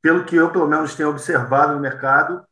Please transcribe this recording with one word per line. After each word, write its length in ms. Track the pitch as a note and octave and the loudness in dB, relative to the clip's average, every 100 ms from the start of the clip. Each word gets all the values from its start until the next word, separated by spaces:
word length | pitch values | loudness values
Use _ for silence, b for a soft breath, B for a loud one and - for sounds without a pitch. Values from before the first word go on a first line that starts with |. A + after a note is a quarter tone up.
pelo 240 | D#3+ F3 | 2 2
que 100 | F3 | 2
eu, 160 | E3+ E3 | 2 2
pelo 160 | F#3 D3+ | 2 0
menos, 280 | D#3 D3 | 0 -2
tenho 140 | - D3+ | -4 -4
observado 640 | C#3+ - D3+ B2 C3+ D3 | -4 -4 -4 0 2 2
no 60 | C#3+ | 0
mercado 640 | C#3 - C#3 C#3+ - F3+ _ | -6 -4 2 2 2 -6 _